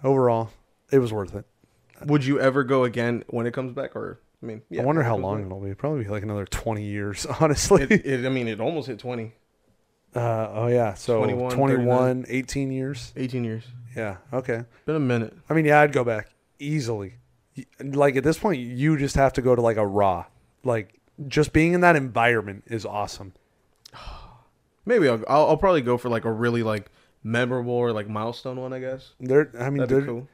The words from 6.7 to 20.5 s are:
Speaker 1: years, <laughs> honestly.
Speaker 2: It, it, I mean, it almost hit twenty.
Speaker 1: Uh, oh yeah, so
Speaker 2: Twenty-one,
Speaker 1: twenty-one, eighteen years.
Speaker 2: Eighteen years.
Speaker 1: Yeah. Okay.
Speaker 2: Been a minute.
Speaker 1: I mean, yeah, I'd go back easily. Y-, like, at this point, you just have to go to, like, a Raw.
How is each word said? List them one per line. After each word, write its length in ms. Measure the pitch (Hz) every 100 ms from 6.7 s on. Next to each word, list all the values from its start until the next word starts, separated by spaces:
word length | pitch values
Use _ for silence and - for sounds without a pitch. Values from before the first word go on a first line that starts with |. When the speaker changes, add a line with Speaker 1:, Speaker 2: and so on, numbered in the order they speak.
| 107
Speaker 1:
years, 420 | 104 101 101 101 147
<laughs> 140 | 127
honestly. 440 | 160 143 - 196
Speaker 2:
It, 220 | 139 208 139
it, 200 | 131 131
I 40 |
mean, 180 | 131 117
it 120 | 104
almost 280 | 117 165 131
hit 120 | 107
twenty. 340 | 123 123 110 _ _ _ _ _ _ _ _ 123
Speaker 1:
Uh, 340 | 120 113 107
oh 140 | 104 120
yeah, 260 | 123 113
so 260 | 95 - 117
Speaker 2:
Twenty-one, 320 | - 123 123
Speaker 1:
twenty-one, 760 | 127 135 131 120 123 127 127 -
eighteen 440 | 127 131 139 135
years. 420 | 131 131 139 - -
Speaker 2:
Eighteen 280 | 131 127
years. 200 | 117 113 - - - 139
Speaker 1:
Yeah. 220 | 107 92 -
Okay. 320 | 123 127 117 120 _ -
Speaker 2:
Been 100 | 156
a 40 |
minute. 340 | 135 120 113 - -
Speaker 1:
I 40 |
mean, 120 | 160 151
yeah, 160 | 147
I'd 120 | 147
go 100 | 139
back 260 | 120 110 - _ _ _
easily. 560 | 143 151 117 110 98 120 _ _ _ -
Y-, 80 | - _
like, 320 | 135 139 143 135
at 80 |
this 140 | 139 160
point, 220 | 220 147
you 380 | 120 123 147 151
just 180 | 139 -
have 180 | 135
to 80 | -
go 140 | 127 123
to, 60 |
like, 160 | 117 110
a 80 | 104
Raw. 400 | 101 98 87 - _ _